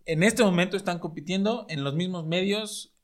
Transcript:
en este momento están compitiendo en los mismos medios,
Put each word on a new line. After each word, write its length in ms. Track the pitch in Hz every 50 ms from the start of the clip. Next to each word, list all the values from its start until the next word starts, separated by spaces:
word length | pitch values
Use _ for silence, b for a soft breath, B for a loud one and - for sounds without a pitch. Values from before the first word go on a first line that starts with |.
| _ -
en 160 | 160 156 180
este 200 | 226 226 254 226
momento 320 | 196 180 175 180 180 196 190
están 200 | - 185 175 170
compitiendo 680 | 170 165 160 160 147 180 185 190 196 214 233 240 220 170
en 140 | 156 143 139
los 100 | 139 139
mismos 320 | 165 180 185 185 175 156
medios, 720 | 160 165 180 190 196 202 214 220 208 202 - - - _ _